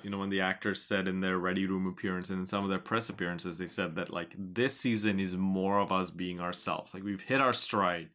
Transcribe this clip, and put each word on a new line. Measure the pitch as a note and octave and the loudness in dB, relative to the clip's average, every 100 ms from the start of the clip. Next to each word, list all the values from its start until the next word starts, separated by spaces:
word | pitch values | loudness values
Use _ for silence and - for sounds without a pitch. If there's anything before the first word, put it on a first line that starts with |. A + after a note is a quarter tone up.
you | G#2 | -4
know, | G2+ | -4
when | G2 | 0
the | F#2+ | 2
actors | F#2 F#2+ G#2+ F#2+ | 2 2 0 -2
said | - G2 F#2 | 0 0 2
in | F#2 | 0
their | F#2+ F#2 | 2 2
Ready | F2+ F#2 F#2+ | 2 2 2
Room | F#2+ F#2 | 0 -2
appearance | F2+ G2 F#2 F2+ | -2 -2 -2 -2
and | F#2+ | -4
in | F#2 | -2
some | G2+ | -2
of | G2 | 0
their | F#2+ | -2
press | - A2+ A2 | 0 -2 -2
appearances, | G2+ F2 F2 F2+ E2+ | -4 -2 -2 -6 -6
they | F2+ | -6
said | - F2+ D#2+ | -2 -2 -2
that, | E2+ | -4
like, | F2 E2+ - | -4 -6 -8
this | F#2+ F2+ C3 - | -6 0 0 2
season | B2+ A2 G#2+ G2 | 2 2 4 2
is | F#2+ F#2 | 0 0
more | F#2+ F#2+ G2 G2+ | 2 2 4 4
of | G2 | 4
us | F#2 F2+ | 2 0
being | E2+ F2+ F2 | -4 -4 -2
ourselves. | F2 F2 - D#2+ - | -4 -2 -2 -4 -6
Like, | F#2+ | -8
we've | G2 F#2+ | -4 -4
hit | - C3+ | 0 4
our | C3 | 4
stride. | A#2 - G#2+ F#2 F2 E2 | 2 0 2 4 2 -6